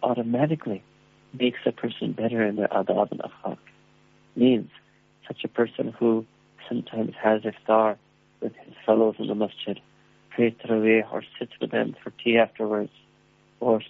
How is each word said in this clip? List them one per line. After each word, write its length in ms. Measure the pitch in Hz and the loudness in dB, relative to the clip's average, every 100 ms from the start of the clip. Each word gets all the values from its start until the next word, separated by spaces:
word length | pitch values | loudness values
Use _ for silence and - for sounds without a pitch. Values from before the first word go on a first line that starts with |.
automatically 800 | 127 120 117 123 151 156 117 95 - _ _ _ _ 123 | -2 -2 -2 0 0 -2 -4 -8 -10 _ _ _ _ -2
makes 220 | 123 - 123 | -2 0 -4
a 60 | |
person 400 | - 117 - 107 | -4 -6 -4 -6
better 340 | 110 113 113 107 | -4 -2 0 0
in 100 | 107 | 0
their 120 | 98 | 0
adab 440 | 101 95 95 104 | 0 0 0 0
and 100 | - | -4
akhlaq. 360 | - - - - - _ _ _ _ _ _ - | -12 -10 -10 -10 -16 _ _ _ _ _ _ 2
Means 340 | 127 117 - - _ _ _ _ - | 4 4 0 -14 _ _ _ _ -16
such 160 | - | -12
a 40 | - | -6
person 460 | - 113 - 117 110 | -2 -2 -2 -8 0
who 280 | 117 113 113 _ _ - - | 0 2 -2 _ _ -18 -8
sometimes 460 | 120 - 113 - - | -8 -6 -6 -6 -2
has 200 | 110 107 | 0 2
iftar 540 | 110 - - 110 110 101 _ _ _ - | -2 -4 2 4 4 -2 _ _ _ -12
with 120 | 113 - - | -12 -12 -20
his 80 | - - | -4 2
fellows 300 | 110 110 - | 4 4 0
in 100 | 107 | -4
the 80 | 104 | -4
masjid, 440 | 104 - - 98 - _ _ _ _ | -4 -6 -10 -10 -12 _ _ _ _
prays 240 | - 117 113 | 0 0 0
Taraweeh 480 | 110 113 110 110 110 | -2 2 4 4 2
or 120 | - - - | -6 -10 -12
sits 120 | 123 - | -12 -8
with 120 | 113 | -4
them 240 | 117 113 - | -2 -4 -6
for 80 | - - | -14 -6
tea 140 | 120 117 | 2 4
afterwards, 540 | 110 - 110 104 104 _ _ _ _ _ _ - | 4 0 -2 -2 -4 _ _ _ _ _ _ -4
or 220 | 123 110 - | 0 0 0